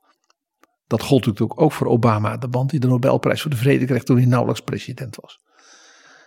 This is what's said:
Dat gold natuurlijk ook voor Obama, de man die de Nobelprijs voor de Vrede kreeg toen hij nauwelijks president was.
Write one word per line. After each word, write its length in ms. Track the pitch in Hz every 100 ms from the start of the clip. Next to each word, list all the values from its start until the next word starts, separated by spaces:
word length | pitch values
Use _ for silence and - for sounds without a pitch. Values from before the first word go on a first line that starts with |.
| _ _ _ _ _ _ _ _ _
Dat 160 | 117
gold 240 | - 135 113
natuurlijk 360 | 104 113 -
ook 100 | 156
voor 160 | - 120
Obama, 500 | 120 120 107 107 113
de 100 | 123
man 200 | 123 135
die 120 | 139
de 80 | 127
Nobelprijs 540 | 127 131 127 127 107
voor 100 | 156
de 60 | 123
Vrede 280 | 127 135 131
kreeg 180 | 123
toen 140 | - 123
hij 80 | 123
nauwelijks 360 | 123 117 113
president 540 | - 104 - 123 123 -
was. 240 | - - _ _ _ - _ _ _ -